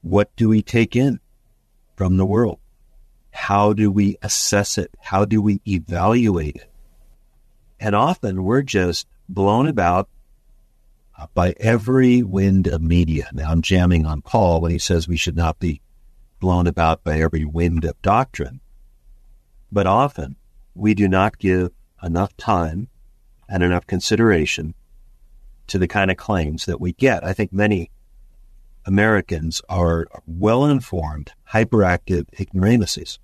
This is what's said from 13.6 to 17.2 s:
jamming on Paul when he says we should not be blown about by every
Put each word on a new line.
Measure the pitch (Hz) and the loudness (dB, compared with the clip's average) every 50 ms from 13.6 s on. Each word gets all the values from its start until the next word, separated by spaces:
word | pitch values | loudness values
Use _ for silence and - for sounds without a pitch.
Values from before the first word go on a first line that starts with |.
jamming | 80 - 95 90 90 87 90 82 78 | 0 2 2 2 4 4 2 2 0
on | 78 78 73 | 0 -4 -6
Paul | - - - 113 101 87 82 80 | -6 -2 0 2 2 2 2 0
when | 85 85 | 0 -2
he | 85 82 | -2 -4
says | - - 92 85 78 | -2 0 -2 -2 0
we | 82 87 | -2 -4
should | 80 - 92 78 | -4 -4 -4 -2
not | 82 85 82 80 _ | -2 -2 -2 -2 _
be | 95 85 73 - _ _ _ _ _ - _ _ - _ _ - | -4 -4 -4 -6 _ _ _ _ _ -20 _ _ -20 _ _ -4
blown | - 92 90 87 87 | -2 0 2 2 0
about | 85 82 - 82 80 82 - _ | 0 0 2 0 0 0 0 _
by | - 78 | -4 0
every | 78 | 0